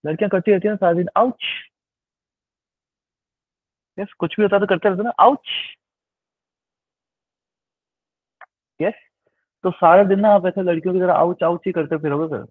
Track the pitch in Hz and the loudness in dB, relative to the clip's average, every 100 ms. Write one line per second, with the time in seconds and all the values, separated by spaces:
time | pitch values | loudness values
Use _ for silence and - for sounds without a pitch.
0 | 151 160 208 190 196 196 208 208 180 170 | -6 -4 -2 0 2 0 0 0 0 0
1 | 180 - 247 - - - - _ _ _ | -2 0 0 -2 -10 -10 -16 _ _ _
2 | _ _ _ _ _ _ _ _ _ _ | _ _ _ _ _ _ _ _ _ _
3 | _ _ _ _ _ _ _ _ _ - | _ _ _ _ _ _ _ _ _ -14
4 | 202 _ 170 - 202 202 202 180 208 185 | -14 _ -6 -2 0 2 0 0 0 -2
5 | 233 - 220 285 - - - - _ _ | -6 4 4 4 -6 -12 -12 -20 _ _
6 | _ _ _ _ _ _ _ _ _ _ | _ _ _ _ _ _ _ _ _ _
7 | _ _ _ _ _ _ _ _ _ _ | _ _ _ _ _ _ _ _ _ _
8 | _ _ _ _ - _ _ _ 170 - | _ _ _ _ -20 _ _ _ -6 -6
9 | _ _ _ _ _ _ 185 - 170 185 | _ _ _ _ _ _ -6 2 6 6
10 | 202 196 208 202 180 190 185 165 185 180 | 6 2 4 2 2 -4 -4 -2 -2 -2
11 | 180 - 175 170 165 175 - 170 143 160 | 0 2 0 0 -4 -2 -4 -6 -4 -6
12 | 151 143 160 131 - | -4 -4 -4 -8 -12